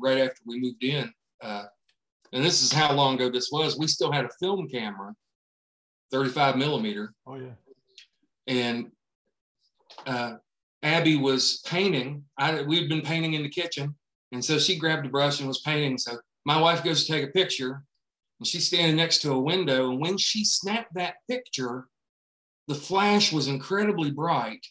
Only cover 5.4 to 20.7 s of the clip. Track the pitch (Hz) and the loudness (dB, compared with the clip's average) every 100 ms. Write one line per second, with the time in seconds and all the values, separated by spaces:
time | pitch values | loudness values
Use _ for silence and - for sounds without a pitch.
5.4 | _ _ _ _ _ _ _ 135 135 151 | _ _ _ _ _ _ _ -2 0 2
6.4 | 139 127 143 139 107 104 107 - - 135 | 2 4 0 0 -2 -4 -8 -12 -16 -14
7.4 | 127 117 _ - _ - - _ _ _ | -14 -16 _ -20 _ -20 -20 _ _ _
8.4 | - 127 120 117 - _ _ _ _ _ | -4 -2 0 -2 -6 _ _ _ _ _
9.4 | _ _ _ _ _ - - 127 120 113 | _ _ _ _ _ -14 -8 -6 -6 -8
10.4 | _ _ _ _ 151 165 160 151 135 131 | _ _ _ _ 0 2 4 4 4 2
11.4 | - - - 175 196 151 123 147 - - | 2 -2 -4 0 2 0 -2 -8 -12 -4
12.4 | 143 156 139 170 151 160 147 165 160 156 | -2 0 0 0 0 -2 -2 -2 0 -2
13.4 | 143 160 170 - 143 147 _ _ _ 123 | -4 -4 -6 -4 -6 -8 _ _ _ -6
14.4 | 120 156 151 175 160 156 139 139 143 143 | 0 2 2 2 0 0 0 0 2 0
15.4 | 139 135 151 151 143 127 123 117 - _ | -2 -4 -2 0 0 -2 -4 -8 -14 _
16.4 | - 156 165 170 156 160 - 156 143 185 | 0 4 4 4 2 0 0 -2 0 0
17.4 | 185 - 127 139 - _ _ _ _ _ | 0 0 -4 -6 -12 _ _ _ _ _
18.4 | 226 175 - 175 165 156 165 - 151 131 | -6 -2 0 2 4 4 4 2 2 2
19.4 | 139 185 165 131 131 127 160 196 - 214 | 2 2 2 2 2 0 -2 0 -2 0
20.4 | 208 - 190 | 0 0 -2